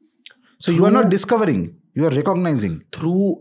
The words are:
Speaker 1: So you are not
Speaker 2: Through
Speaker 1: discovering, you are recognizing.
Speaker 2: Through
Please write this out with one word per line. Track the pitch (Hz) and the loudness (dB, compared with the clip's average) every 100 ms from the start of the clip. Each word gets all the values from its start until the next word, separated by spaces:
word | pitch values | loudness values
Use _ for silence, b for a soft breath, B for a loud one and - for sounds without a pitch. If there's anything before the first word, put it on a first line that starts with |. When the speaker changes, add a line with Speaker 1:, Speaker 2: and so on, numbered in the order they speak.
| _ _ - b b b | _ _ -20 b b b
Speaker 1:
So | - | 0
you | 170 202 | 2 4
are | |
not | 254 | 4
Speaker 2:
Through | 202 | 4
Speaker 1:
discovering, | 196 - 233 202 101 - - _ | 0 0 0 0 -2 -4 -12 _
you | 139 160 | -4 -2
are | |
recognizing. | 135 196 180 175 135 101 80 - | 0 -2 -2 -2 -2 -4 -6 -12
Speaker 2:
Through | - 160 185 196 - | -8 -2 0 0 -2